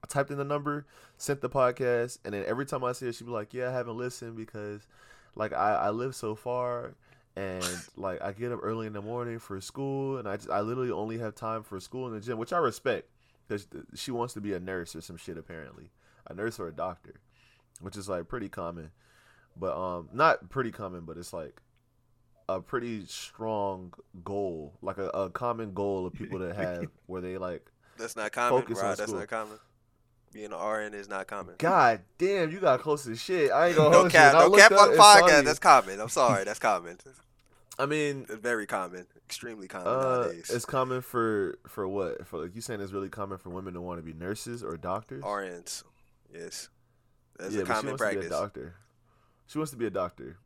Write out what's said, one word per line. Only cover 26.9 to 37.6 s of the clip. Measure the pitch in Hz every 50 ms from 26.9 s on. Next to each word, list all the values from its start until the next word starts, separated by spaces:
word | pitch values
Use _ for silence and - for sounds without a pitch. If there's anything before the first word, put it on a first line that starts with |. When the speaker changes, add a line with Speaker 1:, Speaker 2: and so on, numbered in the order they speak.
| - _
Speaker 2:
<laughs> | _ -
Speaker 1:
where | 90 92
they, | 90 90 92 95
like, | 92 90 87 78 _ _ _ _ _ _ _ -
Speaker 3:
That's | 110 117 -
not | - 107 107 -
common, | 127 120 123 127 127
Speaker 1:
focus | 123 113 113 95
Speaker 3:
bro. | 98 101
Speaker 1:
on | 92 90
Speaker 3:
That's | 104 -
Speaker 1:
school. | 107 98
Speaker 3:
not | 101 -
common. | 120 113 110 107 107 107 _ _ _ _ _ _ _ _ _ _ _ _ _ _ -
Being | 107 107 104
an | 104
R | 85 90 107 110 107
N | 107 107 104
is | 101 101 101
not | 101 95 95 -
common. | 107 101 92 87 85 -
Speaker 1:
God | - 165 185 180 127 120 113 101 - _ _ _
damn, | 175 190 202 196 170 156
you | 160 196
got | 185 160 131 123
close | - 156 147 143 139 123
as | 113 117
shit. | - - 185 180 151 135 -
I | 139 160 175
ain't | 170 156
gonna | 156 151
Speaker 3:
No | 165 175
Speaker 1:
hold | 185 175
Speaker 3:
cap, | 170 165 156
Speaker 1:
you. | 143
And | 139
I | 160
Speaker 3:
no | 175 170
Speaker 1:
looked | 196 202
Speaker 3:
cap | 196 226 202
Speaker 1:
up | 196
Speaker 3:
on | 202 - -
Speaker 1:
and | 160 202
saw | 208 208 196 175 180
Speaker 3:
podcast. | 156 147
Speaker 1:
you. | 139
Speaker 3:
That's | 143 156 -
common. | - 185 147 131 110 95 95 98
I'm | 107 120
sorry. | - 165 135 120 107 98 95
That's | 101 104 -
common. | - 117 104 90 85 85 87 - - - 131 - - _ _ _ _ _ _ _